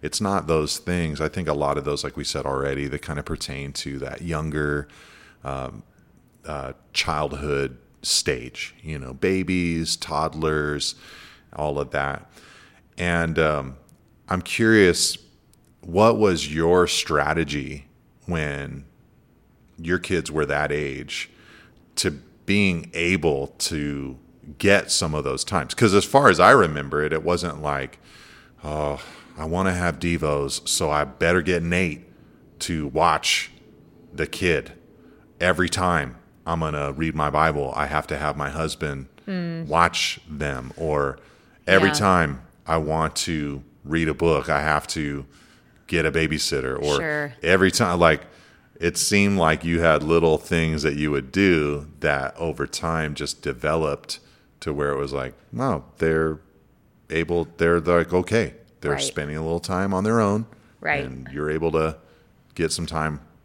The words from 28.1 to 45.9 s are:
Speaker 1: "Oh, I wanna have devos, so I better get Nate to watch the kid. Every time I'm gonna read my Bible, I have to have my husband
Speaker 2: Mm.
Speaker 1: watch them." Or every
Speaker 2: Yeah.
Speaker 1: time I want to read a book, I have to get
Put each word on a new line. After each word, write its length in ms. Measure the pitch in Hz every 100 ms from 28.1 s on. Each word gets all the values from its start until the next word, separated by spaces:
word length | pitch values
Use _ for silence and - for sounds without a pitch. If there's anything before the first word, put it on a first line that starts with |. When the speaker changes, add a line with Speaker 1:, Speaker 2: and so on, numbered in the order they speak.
| - - - - _
Speaker 1:
"Oh, 380 | 78 76 73 71 - - - -
I 80 | 80
wanna 280 | 87 95
have 260 | 90 87 76
devos, 680 | 87 85 76 73 69 - -
so 220 | - 80
I 140 | 73
better 380 | 73 - 82 90
get 200 | 82 87
Nate 440 | 85 87 90 73 - - - - - -
to 280 | - 85 71
watch 640 | 69 85 78 - - - - - - - _ -
the 120 | 69 76
kid. 440 | - 92 78 67 - - - - - _ _
Every 300 | 90 85 90
time 460 | - 92 85 67 60 _ _ -
I'm 140 | 82
gonna 300 | 80 76 71
read 200 | 69 80
my 160 | 76 76
Bible, 420 | 73 80 73 67 64
I 100 | 73
have 220 | 76 -
to 100 | 73
have 180 | 76 71
my 140 | 71
husband 560 | 73 80 - 78 67 65 - -
Speaker 2:
Mm. 400 | 185 170 165 110
Speaker 1:
watch 520 | 80 85 - - - -
them." 440 | 76 73 67 64 -
Or 440 | 78 73 71 64 - _ _ _ -
every 220 | 95 95
Speaker 2:
Yeah. 40 | -
Speaker 1:
time 460 | 104 90 80 65 - _ -
I 120 | 82
want 380 | 76 80 80 -
to 440 | - 80 71 71 - _ 69
read 220 | 80 78
a 40 | 76
book, 340 | 85 73 73
I 120 | 73
have 260 | 76 76 -
to 380 | - 73 71 69 - _ _ _ _
get 200 | -